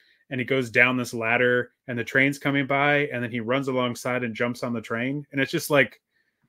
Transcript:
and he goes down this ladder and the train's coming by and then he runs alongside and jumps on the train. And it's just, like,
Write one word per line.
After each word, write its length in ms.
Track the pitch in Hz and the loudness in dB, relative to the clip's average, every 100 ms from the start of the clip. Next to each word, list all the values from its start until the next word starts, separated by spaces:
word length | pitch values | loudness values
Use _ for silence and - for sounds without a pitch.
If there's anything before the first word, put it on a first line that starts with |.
| _ _ - | _ _ -10
and 80 | 131 | -6
he 40 | 123 | -2
goes 240 | 135 120 | -2 0
down 260 | 120 123 127 | 4 4 2
this 160 | 120 | -2
ladder 580 | 120 113 120 123 123 120 _ - | -4 0 2 4 2 0 _ -8
and 100 | 120 | -6
the 60 | |
train's 360 | 113 135 135 139 | 0 2 2 2
coming 260 | 151 139 135 | -2 0 0
by 420 | 139 143 147 143 | 2 4 2 0
and 100 | 123 | -4
then 60 | 120 | -4
he 80 | 117 | -4
runs 280 | 110 135 135 | -2 0 0
alongside 540 | 127 123 120 135 123 | 0 -2 -2 -4 -2
and 100 | 123 110 | -2 -2
jumps 280 | 120 120 | -2 -2
on 100 | 127 | -6
the 80 | 117 | -6
train. 440 | 110 117 127 143 147 | -6 -4 -4 -6 -6
And 80 | 139 | -2
it's 120 | 135 | -2
just, 180 | 165 - | -2 2
like, 320 | 147 120 - _ _ _ _ | 4 4 0 _ _ _ _